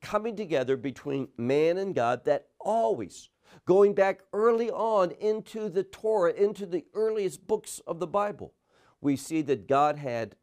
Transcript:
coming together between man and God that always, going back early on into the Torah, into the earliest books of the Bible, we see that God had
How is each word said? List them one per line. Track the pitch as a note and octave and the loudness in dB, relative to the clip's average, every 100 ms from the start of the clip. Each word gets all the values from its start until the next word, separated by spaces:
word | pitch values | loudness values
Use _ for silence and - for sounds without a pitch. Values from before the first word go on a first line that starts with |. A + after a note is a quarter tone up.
coming | - G#3 A3 G3+ | -6 -4 -4 -6
together | E3 D3+ B2+ C3+ | -2 -2 0 -2
between | C3+ B2+ C#3+ C#3 C3 - | -4 -8 -6 -6 -6 -6
man | A#2+ C#3+ D#3+ F3+ | 0 2 2 2
and | G3 | -2
God | C3+ A#2 B2 D3 | 0 0 0 0
that | C#3+ - - | -2 -4 -8
always, | - A3+ A3+ E3 F#2+ - - _ _ - | -2 0 0 -2 -6 -14 -20 _ _ -6
going | - F#3 G3+ | 2 6 6
back | G3 F#3+ F#3+ _ | 6 2 0 _
early | G3+ A3+ A3+ A#3 | 0 2 2 0
on | F3+ A3 G#3+ F3+ | -2 0 2 0
into | - G#3+ G#3+ - A3 G#3+ | 0 -2 -2 -6 -8 -4
the | E3+ | -2
Torah, | F#3+ - G#3+ G#3+ E3+ | -4 -4 -2 2 2
into | - G3+ G3 G3 | 4 0 0 -6
the | E3+ - | -6 -6
earliest | G3 A3 A3 F#3+ D3 - | -2 0 0 -2 -4 -4
books | G#3+ - - - | -4 -4 -12 -10
of | E3+ | -6
the | E3+ | -2
Bible, | G3 G#3 C#3 F2 _ _ _ _ _ | -2 -2 -6 -14 _ _ _ _ _
we | C#3+ C3+ | -2 -2
see | - D#3+ | -2 -2
that | C#3+ B2+ F#2 | 0 -2 2
God | C3+ D3 D3 | 2 2 0
had | C#3+ A#2 G#2+ - | -6 -6 -6 -10